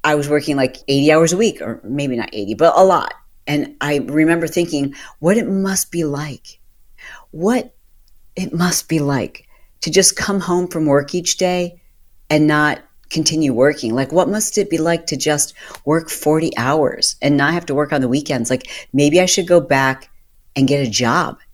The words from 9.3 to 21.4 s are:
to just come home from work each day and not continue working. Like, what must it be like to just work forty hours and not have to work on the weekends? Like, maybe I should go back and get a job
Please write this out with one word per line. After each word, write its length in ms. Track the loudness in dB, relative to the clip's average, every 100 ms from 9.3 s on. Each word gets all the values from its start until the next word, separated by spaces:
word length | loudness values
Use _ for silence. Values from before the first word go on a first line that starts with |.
| -10 _ _ -20 _
to 100 | 0
just 280 | 2 2 0
come 240 | -2 -2
home 260 | 0 -2 -2
from 180 | -2
work 300 | 2 2 2
each 220 | -4 -4 -2
day 440 | -2 0 -4 -8 _ _ -20 -20 _
and 160 | 2
not 360 | 4 4 2 -2 _ _ -8
continue 440 | -2 0 0 0
working. 420 | 4 2 2 -4
Like, 160 | -2 0
what 160 | 0 0
must 300 | -2 -2 -2
it 120 | -2
be 80 | -2
like 280 | 0 -2 -4
to 80 |
just 380 | -4 -2 -2 -4 -8 -20 -10
work 240 | -2 -2 -2
forty 420 | -4 0 0 0 0
hours 580 | 0 2 0 -2 -4 -2
and 160 | 0 2
not 160 | 2
have 120 | 0 -2
to 60 |
work 200 | -2 0
on 80 | 0
the 80 | 0
weekends? 400 | -2 -2 -4 -2
Like, 200 | -4 -4 -16 -4
maybe 300 | 2 4 4
I 60 | 4
should 200 | 0 4
go 140 | 2
back 480 | 4 0 0 -2 -12 -20 _ _ _ 0
and 100 | 2
get 180 | 2
a 60 | 0
job 480 | 0 0 0 -2 -8